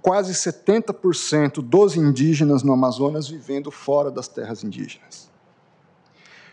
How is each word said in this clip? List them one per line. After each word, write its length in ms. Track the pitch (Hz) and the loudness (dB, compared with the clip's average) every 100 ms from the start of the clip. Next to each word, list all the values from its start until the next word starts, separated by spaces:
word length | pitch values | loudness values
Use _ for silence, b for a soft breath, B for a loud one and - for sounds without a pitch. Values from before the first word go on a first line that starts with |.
quase 320 | 185 196 190 | 0 0 0
setenta 640 | 175 185 - - 220 226 | -4 -6 -6 0 0 0
por 220 | 196 185 160 | -2 -2 -2
cento 440 | - 151 143 156 | 0 0 0 -2
dos 360 | 120 175 202 165 | 2 4 4 4
indígenas 640 | 151 127 151 147 151 139 | 2 2 2 2 2 2
no 100 | 139 | 2
Amazonas 540 | 131 127 120 139 151 139 | 2 2 0 -4 -4 -8
vivendo 460 | 156 127 139 143 | -12 -10 -10 -10
fora 400 | - - 143 143 | -12 -4 -2 -2
das 160 | 127 120 | -6 -12
terras 340 | - 110 110 | -12 -12 -10
indígenas. 640 | 107 95 101 - _ - - _ _ _ _ _ _ _ _ b b b b | -10 -10 -12 -16 _ -20 -20 _ _ _ _ _ _ _ _ b b b b